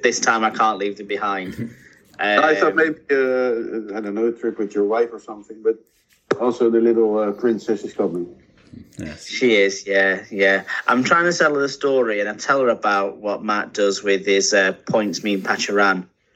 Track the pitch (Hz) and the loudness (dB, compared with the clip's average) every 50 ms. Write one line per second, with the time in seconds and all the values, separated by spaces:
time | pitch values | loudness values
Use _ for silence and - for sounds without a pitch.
0 | - 123 110 - 117 - 117 113 110 110 107 - 113 110 107 92 98 101 101 101 | 2 0 0 2 0 0 2 2 2 0 0 2 2 2 2 0 -4 -6 -6 -8
1 | 104 98 104 101 107 104 98 95 92 95 - - 117 117 - - - - - _ | -8 -8 -6 -4 -4 -4 -4 -4 -6 -8 -8 -10 -10 -10 -10 -16 -20 -20 -20 _
2 | _ _ _ - 95 101 104 104 - 156 156 151 190 160 - 160 160 160 151 - | _ _ _ -4 -2 2 4 4 4 4 4 4 2 2 2 2 2 0 0 -6
3 | - _ 143 135 131 131 131 127 127 127 120 113 113 - 110 113 107 101 98 110 | -2 _ 0 2 2 2 2 0 0 0 0 -2 -4 -6 -6 -8 -8 -8 -8 -8
4 | 107 101 101 107 113 117 117 - - 117 104 - 107 98 - 104 104 101 110 117 | -8 -6 -4 -2 -2 -2 -2 -2 -4 -6 -4 -4 -6 -4 0 0 0 2 2 0
5 | 117 - 117 107 - - 110 104 101 _ 110 110 107 110 113 - _ _ _ _ | 0 -2 -2 -12 -16 -16 -18 -18 -16 _ -20 -4 -2 -2 -2 -2 _ _ _ _
6 | _ _ _ _ _ _ 120 - 113 123 117 - 123 117 113 117 113 117 113 113 | _ _ _ _ _ _ -2 0 0 -2 0 2 2 4 4 4 4 4 4 4
7 | 113 107 107 107 107 104 101 - - 120 113 101 - - 110 101 - 101 - - | 4 2 2 0 0 -2 -2 0 0 0 0 0 -2 -4 -4 -4 -4 -10 -4 -2
8 | 104 98 82 90 87 - - - _ _ _ _ _ _ - - - - _ - | -2 -2 -2 -4 -6 -8 -12 -20 _ _ _ _ _ _ -20 -20 -20 -20 _ -14
9 | - 78 76 - - - - - 131 123 110 104 98 98 98 - - 101 98 98 | -14 -12 -12 -14 -14 -12 -6 0 2 4 4 4 4 2 0 -4 -6 -2 0 2
10 | 98 95 95 95 98 - - 98 98 98 98 98 92 - - - - - 120 123 | 2 2 0 -2 -6 -10 -2 0 2 2 2 0 -2 -4 -8 -6 -2 0 0 0
11 | 127 - 180 170 170 175 165 165 175 151 147 139 139 139 139 - - 143 135 131 | 2 2 2 2 2 2 2 2 2 2 2 0 -2 -2 -4 -2 -2 0 2 2
12 | 123 113 107 104 101 104 104 107 - - 139 139 131 120 113 - - 107 101 98 | 2 2 0 -2 -2 -4 -6 -8 -2 0 0 2 2 2 0 2 0 0 0 0
13 | 101 98 - - 104 104 98 - - 107 104 104 - - - 104 104 101 98 95 | -2 -2 -4 -6 -4 -4 -4 -4 -2 -4 -2 -2 -4 -6 -2 0 0 0 0 0
14 | 101 101 98 95 92 101 98 98 95 - 107 101 95 95 95 - - - - 117 | 0 0 0 0 2 2 2 2 2 2 2 2 2 2 0 -4 -6 -2 0 0
15 | 107 101 85 - - 104 101 95 95 - 101 101 - - 101 101 101 98 95 92 | 0 0 -6 -6 -4 -2 -4 -2 -2 -4 -4 -4 -2 -2 0 2 2 2 2 0
16 | 90 - _ _ _ _ _ | -4 -10 _ _ _ _ _